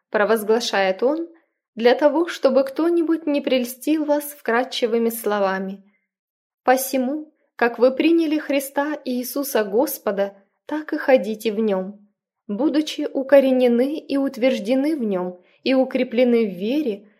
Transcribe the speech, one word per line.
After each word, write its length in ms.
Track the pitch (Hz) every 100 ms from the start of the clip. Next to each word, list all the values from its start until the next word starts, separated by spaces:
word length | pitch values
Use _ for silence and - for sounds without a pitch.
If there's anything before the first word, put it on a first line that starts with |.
| _
провозглашает 920 | 214 202 220 208 226 240 208 190 190
он, 260 | 240 311 339 - _ _ _ -
«для 200 | 233 254
того, 320 | 294 285 339
чтобы 360 | - - 233
кто-нибудь 600 | 269 - 330 339 320 320 -
не 140 | 285
прельстил 640 | 277 262 240 - - 311
вас 220 | 294 294 294
вкрадчивыми 840 | - - 233 254 - 233 233 233
словами. 760 | 226 208 208 196 190 190 196 _ _ _ _ _ _ _ _
Посему, 680 | - 262 - 269 254 302 302 _ _ -
как 240 | 240 233
вы 120 | 247
приняли 460 | 254 311 339 320 302
Христа 600 | - 277 277 - 294 294 -
Иисуса 580 | 247 247 285 269 226
Господа, 720 | 208 202 311 - - 196 202 - _ _ -
так 280 | 302 302
и 40 | 311
ходите 540 | - 262 202 214 226
в 80 | 202
нём, 480 | 220 190 190 208 _ _ _ _ -
будучи 600 | 208 302 277 302 - 294
укоренены 840 | - 262 285 269 254 247 233 269 320
и 200 | - 277
утверждены 760 | 269 262 254 240 202 262 285 311
в 80 |
нём 380 | 220 185 180 180 _ _
и 100 | 240
укреплены 720 | 262 262 254 247 226 254 233 220
в 80 |
вере, 560 | 175 208 285 285 202 - _